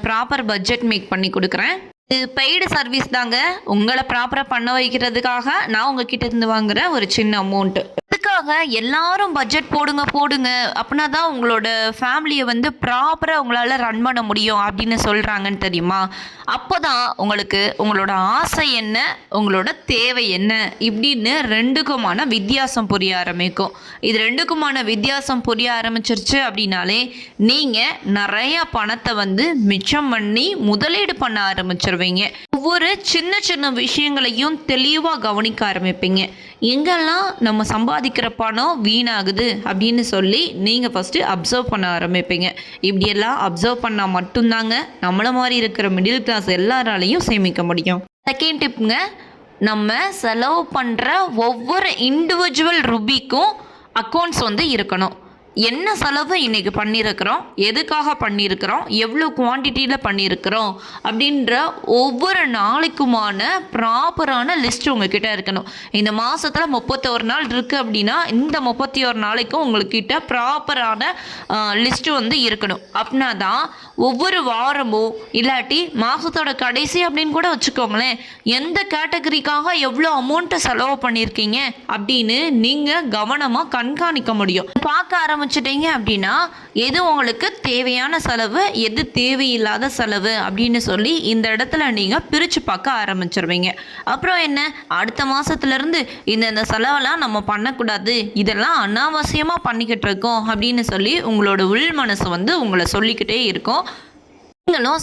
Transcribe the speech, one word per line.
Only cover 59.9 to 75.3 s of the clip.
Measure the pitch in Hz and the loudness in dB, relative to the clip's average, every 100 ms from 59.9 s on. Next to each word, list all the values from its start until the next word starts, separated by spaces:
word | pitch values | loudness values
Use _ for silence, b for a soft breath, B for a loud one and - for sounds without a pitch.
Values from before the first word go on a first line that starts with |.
| 269 214 | 0 0
பண்ணியிருக்கிறோம் | 196 190 185 - 220 208 190 B B - | 0 0 0 -2 0 -2 -4 B B -4
அப்படின்ற | 220 285 285 233 247 320 - - 247 | 0 2 2 2 2 0 -2 2 4
ஒவ்வொரு | 269 240 349 381 302 226 | 4 2 0 2 0 2
நாளைக்குமான | 202 277 320 320 262 233 208 196 240 370 381 | 2 2 0 0 2 2 0 -2 -2 -2 -2
ப்ராப்பரான | 240 226 240 320 339 302 247 254 349 | -2 0 2 0 0 0 0 0 0
லிஸ்ட் | 240 - 302 | 0 0 0
உங்ககிட்ட | 240 190 208 220 208 | 0 0 0 -2 -4
இருக்கணும். | 190 190 - B B 208 | -4 -4 -6 B B 0
இந்த | 208 214 | 0 0
மாசத்துல | 233 311 302 294 330 | -2 -2 -2 0 0
முப்பத்தோரு | 247 262 269 262 233 226 | 0 -2 -2 0 0 0
நாள் | 277 269 | -2 0
இருக்கு | 240 240 277 | -2 0 -2
அப்படின்னா | 233 214 208 247 226 | 0 0 2 0 0
இந்த | 226 302 302 254 | 0 0 0 -2
முப்பத்தி | 240 269 269 254 | -2 -2 0 0
ஒரு | 226 | 0
நாளைக்கும் | 208 226 233 302 285 | 0 0 0 0 2
உங்ககிட்ட | 214 196 226 220 285 285 | 2 0 -2 0 -2 -2
ப்ராப்பரான, | 247 240 294 285 269 233 220 294 359 B B B | -2 0 0 -2 -2 0 0 -2 -4 B B B
ஆ, | 214 208 208 | -2 0 2
லிஸ்ட் | 247 247 320 277 | 2 0 0 0
வந்து | 226 294 233 | 0 0 0
இருக்கணும். | 208 - 196 - 208 | 0 -2 -4 -6 -4
அப்படின்னா | 220 262 262 202 196 | -2 0 0 0 0
தான் | 240 320 B B B 247 | 0 -2 B B B 0
ஒவ்வொரு | 247 370 370 262 | 2 2 2 0
வாரமும் | 226 262 285 247 214 220 - - | 0 0 0 0 0 0 -4 -6